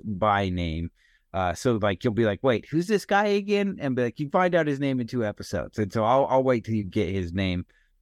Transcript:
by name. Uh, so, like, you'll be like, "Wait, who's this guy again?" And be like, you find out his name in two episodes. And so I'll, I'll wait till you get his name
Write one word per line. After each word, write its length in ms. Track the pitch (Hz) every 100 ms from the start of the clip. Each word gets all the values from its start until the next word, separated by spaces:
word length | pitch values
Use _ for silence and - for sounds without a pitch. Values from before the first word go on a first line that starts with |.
by 460 | 107 92 107 101 95
name. 400 | 90 85 80 85 _ _ _ _
Uh, 220 | 92 90
so, 240 | 85 131 113
like, 240 | 104 95
you'll 80 | 127
be 140 | 101 110
like, 140 | 101
"Wait, 240 | 135 110 -
who's 200 | 156 180
this 200 | 208 -
guy 180 | 202 208
again?" 500 | 202 202 202 202 -
And 160 | 139 127
be 60 |
like, 180 | 120 -
you 80 | 143
find 260 | 185 180
out 120 | 170 151
his 140 | 139
name 200 | 139 131
in 60 | 113
two 180 | 123
episodes. 540 | 107 - - 92 60 -
And 120 | 98
so 140 | 117
I'll, 220 | 110 135 139
I'll 180 | 131
wait 220 | 131 120 113
till 80 |
you 100 | 110
get 240 | 95 107 87
his 240 | 95 85
name 320 | 92 95 90 - _ _ _